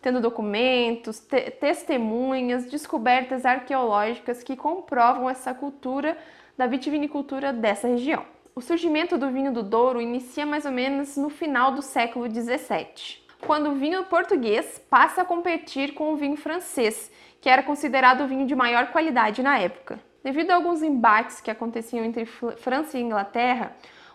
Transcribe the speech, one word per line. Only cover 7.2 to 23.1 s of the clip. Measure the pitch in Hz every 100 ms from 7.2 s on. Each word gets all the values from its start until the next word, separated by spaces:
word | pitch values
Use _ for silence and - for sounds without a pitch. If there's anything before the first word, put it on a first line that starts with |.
| 285 269 277
dessa | 240 220 220 247
região. | 247 262 - - - _
O | 262
surgimento | 247 330 330 302 349 339
do | 269
vinho | 262 277
do | 240
Douro | 196 226 254 240
inicia | 233 247 254 - 294
mais | 294 294
ou |
menos | 247 262 277 285 285
no | 294
final | 294 320 254 262
do | 262
século | 277 262 233 240 240
dezessete, | 226 233 285 - 175 - - - - _ _ -
quando | 302 294
o | 277
vinho | 294 370 370
português | 339 349 349 226 208 - - -
passa | 285 320 370
a | 359
competir | 339 349 320 - 269 285
com | 294 302
o | 302
vinho | 285 294
francês, | 311 339 359 - 220 226 - - - _
que | 269
era | 254
considerado | 277 285 302 262 247 254
o | 269
vinho | 262 262
de | 262
maior | 240 240 254
qualidade | 320 320 247 220 214
na | 269 262
época. | 180 - - - - _
Devido | 269 285 339
a | 349
alguns | 339 330
embates | 311 262 226 214 240 -
que | -
aconteciam | 214 226 226 226 240
entre | 226 226 226
Fl-, | - 233 -
França | 254 262 302 254
e |
Inglaterra, | 233